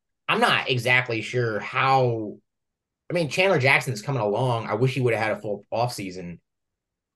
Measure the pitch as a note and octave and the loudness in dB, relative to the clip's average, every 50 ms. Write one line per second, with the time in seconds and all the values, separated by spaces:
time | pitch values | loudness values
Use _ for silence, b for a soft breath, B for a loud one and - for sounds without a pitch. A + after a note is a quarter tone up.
0 | _ _ _ _ _ - D#3+ G#3+ A#3+ G3+ C3+ G#2 - - C3 A#2+ A2+ B2 B2 B2+ | _ _ _ _ _ -2 0 2 2 2 2 2 0 0 -2 0 2 2 2 2
1 | B2 - A#2 A2 G#2 - A#2+ B2 A#2+ A2+ G#2+ G2+ G#2 - - C3 C3 C3+ C3+ C3+ | 2 0 -2 -4 -4 -4 -2 -2 -2 0 -2 -4 -6 -4 -2 0 2 4 4 4
2 | B2+ A#2+ A2+ A2+ G#2+ G2+ - - _ _ _ _ _ _ _ _ _ _ _ _ | 4 4 2 -2 -4 -8 -10 -14 _ _ _ _ _ _ _ _ _ _ _ _
3 | _ - E3 F3 E3 C3 - F#3 F#3 G3 F#3 C#3 B2 C3+ C#3+ D#3 - C#3 A2+ - | _ -4 -2 -2 -2 0 0 2 2 4 4 4 4 4 4 2 2 -2 -6 -6
4 | - C#3 C3+ A#2+ G#2+ G#2 G2+ A#2 C3 B2+ A#2+ A2+ G#2+ G#2 G#2+ A2 B2+ C3 B2+ C#3 | -6 -4 -2 0 0 0 0 0 0 0 0 0 -2 -2 -2 0 0 0 0 0
5 | A#2+ A2+ A2 G#2+ A2 A2 G2 G2+ - G#2+ G2+ G2+ - _ - A2 A#2 B2 - - | 0 0 2 0 0 -2 -2 -4 -4 -6 -8 -8 -8 _ -2 -2 -2 -2 -4 -6
6 | G2+ F#2 F2+ F#2 F2 F2 E2+ E2+ _ _ _ _ _ _ _ _ _ _ _ _ | -10 -10 -10 -10 -12 -12 -14 -16 _ _ _ _ _ _ _ _ _ _ _ _
7 | _ _ _ | _ _ _